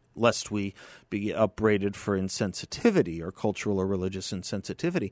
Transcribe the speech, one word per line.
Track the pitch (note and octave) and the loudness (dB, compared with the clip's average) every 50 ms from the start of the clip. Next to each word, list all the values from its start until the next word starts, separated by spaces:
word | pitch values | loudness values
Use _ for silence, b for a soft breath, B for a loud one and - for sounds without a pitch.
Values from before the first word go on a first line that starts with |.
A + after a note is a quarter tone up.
| _ _ _ - A2+ | _ _ _ 2 4
lest | A#2 G#2+ - - - | 4 4 2 -4 -4
we | G#2+ G#2 G2+ G2+ - B B B B B B _ | -4 -4 -4 -4 -8 B B B B B B _
be | - G2+ G2+ G#2 E2+ | -4 -4 -2 -2 2
upbraided | D#2+ A2 G2+ - - A2 A2 G#2+ G2+ F#2+ G2+ G2+ | 2 2 2 2 2 4 4 4 4 2 -2 -4
for | - - - G2+ F#2+ | -4 -2 -2 0 0
insensitivity | F#2+ F#2+ - - A#2 G2 F2 - - - - - - A#3+ G#3 F#3 C3 E2+ E2 E2 | 0 -2 -2 -2 -2 -2 -2 -6 -10 -10 -12 2 2 4 6 6 2 2 -2 -6
or | E2 F2+ | -6 -8
cultural | - - - G#2+ F#2+ - - G#2 G2+ F#2+ | -8 -2 -2 -2 -2 0 -2 0 0 2
or | F#2 F#2+ | 2 0
religious | G2+ F#2 F#2 F#2+ F#2 F#2+ - - G#2+ | 0 0 -2 -2 -4 -4 -6 -6 -6
insensitivity." | F#2 F2+ - - G2+ - - F#2+ - - E3+ F3+ F3+ G#2 F#2+ | -6 -6 -6 -6 -6 -6 -6 -6 -4 -2 -2 0 0 -2 -2